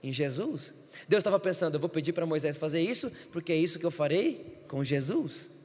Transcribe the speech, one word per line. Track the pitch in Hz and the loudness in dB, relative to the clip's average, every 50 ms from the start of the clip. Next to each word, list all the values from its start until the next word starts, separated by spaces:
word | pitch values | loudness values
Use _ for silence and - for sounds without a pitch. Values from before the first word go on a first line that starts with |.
Em | - 135 | -4 -4
Jesus. | 131 123 147 139 127 143 214 311 277 135 - - - - - - - - - | 0 0 0 0 0 -2 -2 -4 -4 -6 -8 -10 -16 -18 -20 -18 -18 -18 2
Deus | - 180 208 | 4 4 4
tava | - 208 190 196 | 6 4 2 4
pensando: | 190 190 180 - 180 160 151 | 2 2 0 2 0 0 0
"Eu | 147 | 0
vou | 143 170 | -2 0
pedir | - 160 143 156 170 | -2 0 -2 0 0
pra | 175 170 | 0 0
Moisés | 165 156 151 139 151 147 | 0 0 0 0 0 -2
fazer | 147 156 156 147 165 | 0 -2 -2 0 2
isso, | 165 208 247 240 - 240 - - - - | 2 2 2 0 0 -2 -6 -10 -16 -8
porque | - 170 160 - | -8 -8 -2 0
é | 170 | 2
isso | 156 165 170 165 170 | 4 4 2 2 0
que | 170 | 0
eu | 170 | -2
farei | - - 147 143 151 185 226 330 254 - - - - - - | 0 0 0 2 2 2 2 2 0 -2 -10 -16 -16 -18 -14
com | - - 135 | -6 -4 -2
Jesus." | 139 123 143 139 131 139 - 330 294 147 - - - - - - - | 0 2 2 2 2 2 0 0 0 -2 -6 -8 -10 -10 -14 -20 -20